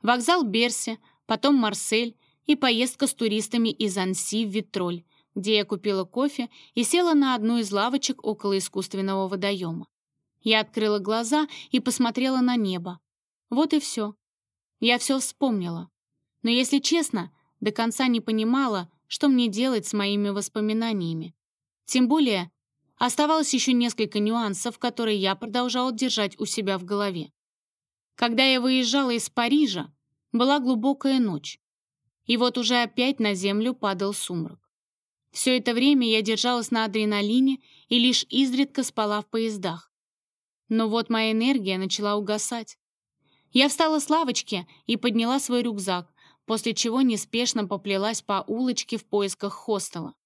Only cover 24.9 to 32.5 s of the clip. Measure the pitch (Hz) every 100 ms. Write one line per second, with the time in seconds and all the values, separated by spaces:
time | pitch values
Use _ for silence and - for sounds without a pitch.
24.9 | 240 226 208 190 190 226 233 247 247 262
25.9 | 220 254 220 202 - 214 - 196 190 180
26.9 | 202 202 175 151 _ _ _ _ _ _
27.9 | _ _ - 233 226 269 262 254 262 240
28.9 | 277 269 233 - - 233 294 277 180 -
29.9 | _ _ _ _ 233 254 285 247 247 254
30.9 | 277 277 269 220 156 - - _ _ _
31.9 | _ _ _ - 233 247